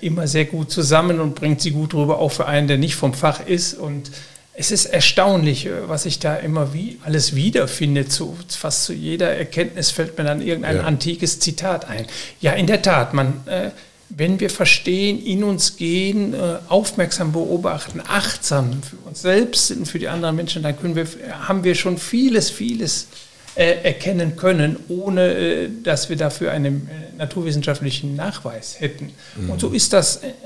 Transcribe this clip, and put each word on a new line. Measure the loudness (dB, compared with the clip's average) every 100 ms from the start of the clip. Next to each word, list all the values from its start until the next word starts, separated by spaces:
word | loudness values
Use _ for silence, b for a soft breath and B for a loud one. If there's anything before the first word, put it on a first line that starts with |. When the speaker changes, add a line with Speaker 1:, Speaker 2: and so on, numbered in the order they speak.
Speaker 1:
immer | -2 0 0
sehr | 2
gut | 0 -2 -2
zusammen | 0 4 6 6 2
und | 0
bringt | 0 0 2
sie | 0
gut | 0 0
rüber, | 2 2 2
auch | 2
für | 0 0
einen, | 2 4
der | 4
nicht | 2 2
vom | 0
Fach | 2 2 2 0
ist. | 0 0 -4
Und | -6 -6 -10 B B B B
es | -6 0
ist | 0 2
erstaunlich, | 4 4 6 4 6 4 2
äh, | -2 -6 -4
was | -4
ich | -4 -2
da | -2 -2
immer | -2 0 0
wie-, | -2 -6 -8
alles | -2 0 2
wiederfinde. | 2 2 2 0 0 2 2 2
Zu, | -2 -4 -8 -10
fast | -8 -4 -2
zu | -2
jeder | -4 -4 0 0
Erkenntnis | 0 -2 -2 -2 0 -2
fällt | 0 -4 -2
mir |
dann | -2 -2
irgendein | -2 -2 0 0
Speaker 2:
Ja. |
Speaker 1:
antikes | 2 0 0 -2 -2 0
Zitat | -2 -2 -2 -2 -4
ein. | -8 -8 B B B
Ja, | 0
in | 2 4
der | 4
Tat, | 6 4 4
man, | 2 2 0 -4
äh, | -4 -4 -8 B B -12
wenn | -2 0 2
wir | 0
verstehen, | 2 4 4 2 2 2 0
in | -2 0
uns | 0 2 0 -2
gehen, | -2 0 0 0 0
äh, | -2 -2 -4 0
aufmerksam | 2 2 0 0 0 0
beobachten, | 0 0 0 0 -4 -6 -10 -2
achtsam | -2 -2 -4 0 0 0 -2
für | -8 -14 -16
uns | -4
selbst | 2 4 4 2 0
sind | -2
und | -4
für | -4
die | -4
anderen | -2 0 0
Menschen, | -2 -4
dann | -4 -2
können | -2
wir, | -2 -2 -6 -12 -8 -2
haben | 0
wir | 2
schon | 2 0 -2
vieles, | 0 2 4 4 2
vieles, | -2 -4 -2 -2 -4 -6 B B B B 2
äh, | 2 4
erkennen | 0 -2 -2 0 0 0
können, | 2 4 2 0 -4
ohne, | -6 -2 2 2
äh, | 2 0 0 -2 -4
dass | -2 -2 -2
wir | -2
dafür | -2 -2 -2
einen, | 0 0 -2 -4
äh, | -12 -14 -8
naturwissenschaftlichen | -6 -4 -2 0 0 -2 -2 -4 -4
Nachweis | -4 -6 -6 -10 -10 -12 -6
hätten. | -6 -6 -14 -16 B B
Speaker 2:
Mhm. | -4
Speaker 1:
Und | -2
so | 0
ist | 0 4
das, | 4 4 0
äh, | -8 -12